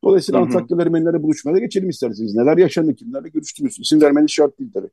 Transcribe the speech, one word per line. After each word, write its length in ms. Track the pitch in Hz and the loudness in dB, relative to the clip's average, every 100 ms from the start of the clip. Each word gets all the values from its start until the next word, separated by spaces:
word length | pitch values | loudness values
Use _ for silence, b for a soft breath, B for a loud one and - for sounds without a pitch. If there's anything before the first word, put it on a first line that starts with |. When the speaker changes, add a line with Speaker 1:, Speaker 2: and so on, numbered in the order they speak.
Speaker 1:
Dolayısıyla 360 | - 190 - 190 | 4 2 2 -2
Speaker 2:
Hı 40 | |
hı. 20 | 175 | 0
Speaker 1:
Antakyalı 360 | - - 170 | -2 -2 -2
Ermenilere 400 | 170 165 165 165 | 0 0 0 -2
buluşmaya 320 | 151 151 139 | -2 -4 -2
da 40 | 180 | -2
geçelim 300 | 226 196 190 | -2 -4 -6
isterseniz. 460 | 151 123 104 113 | -6 -6 -6 -4
Neler 240 | 104 123 160 | 0 2 4
yaşandı, 360 | 180 - 160 | 4 2 -2
kimlerle 340 | 123 117 135 269 | -4 -8 -12 -8
görüştünüz? 500 | 156 - - 147 - | -8 -8 -8 -8 -6
İsim 200 | - 156 | 0 4
vermeniz 300 | 151 143 151 | 4 4 2
şart 280 | - 147 - | 2 0 0
değil 120 | 131 | -10
tabii. 140 | 98 95 | -10 -10